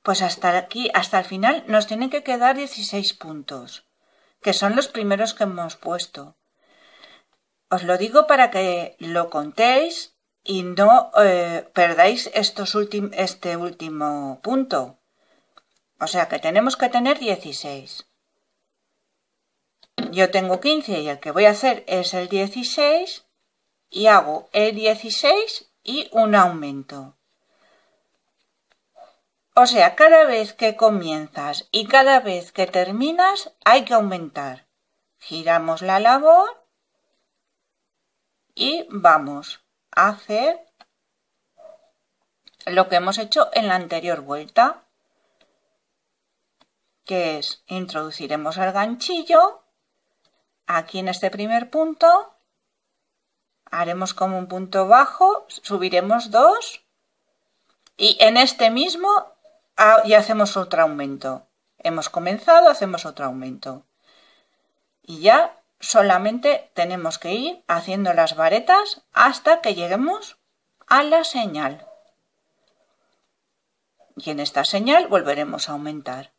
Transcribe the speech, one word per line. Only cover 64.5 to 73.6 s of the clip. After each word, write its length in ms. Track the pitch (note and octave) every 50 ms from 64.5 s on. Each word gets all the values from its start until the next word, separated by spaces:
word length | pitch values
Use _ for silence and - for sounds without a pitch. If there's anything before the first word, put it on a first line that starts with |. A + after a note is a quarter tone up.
| _ _ _ _ _ _ _ _ _ _ _
Y 160 | - E3+ D3+
ya 400 | E3 G3+ A#3 D4 E4+ - - _ _ _ _ _
solamente 920 | - - - A3 G3+ G3+ F#3 F3+ G3 G#3+ A3+ B3 B3 C#4+ C#4+ - - _ _
tenemos 460 | - E3+ F3+ F3+ F3+ E3 E3 D#3 -
que 140 | - E3+ F#3+
ir 300 | A3+ C4 E4 F4+ - _
haciendo 460 | - E3+ E3+ E3+ F#3 F#3 G3+ G3 F3+ E3+
las 220 | E3 E3 D#3+ D#3+
varetas 680 | D#3 D#3+ E3 F#3+ A#3 - - F#4 G4+ G#4 G#4 - - _ _ _
hasta 480 | - A3+ C4+ C4+ - - D4 E4 E4
que 140 | E4 A3+ G3
lleguemos 640 | F3 F3 E3+ F#3 G#3+ C4 D#4+ F#4+ G#4+ C#4 - - _ _ _ _ _ _ _ _ _ _
a 160 | - B3 C#4 C#4+
la 200 | D4+ D#4 E4 D#4+
señal. 640 | D#4+ - B3+ A3+ G3 D3+ D3+ D3+ C3+ C#3+ D3+ - - - _ _ _ _ _ _ _ _ _ _ _ _ _ _ _ _ _ _ _ _ _ _ _ _ _ _ _ _ _ _ _ _ _